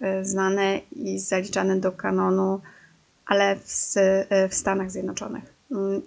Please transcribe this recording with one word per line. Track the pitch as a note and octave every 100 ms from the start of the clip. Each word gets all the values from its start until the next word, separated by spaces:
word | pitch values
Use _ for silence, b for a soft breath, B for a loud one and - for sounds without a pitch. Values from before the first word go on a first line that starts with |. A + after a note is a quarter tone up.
e, | F#3+ F#3+ F#3+
znane | F#3+ F#3+ G3 G3 G3 -
i | - G3 F#3+
zaliczane | F#3+ F#3+ G3 G3 F#3+ F#3
do | F#3
kanonu, | F#3 G3 F#3+ F#3 F#3+ F#3+ G3 B B B B _ _ -
ale | G3+ G3+ G3
w | -
s-, | - - G3+
e, | F#3+ F#3+ G3 G3 F#3+
w |
Stanach | - G3+ G3 F#3+
Zjednoczonych. | F#3+ F#3+ - G#3 - - _ -
Mm, | A3 G3 G3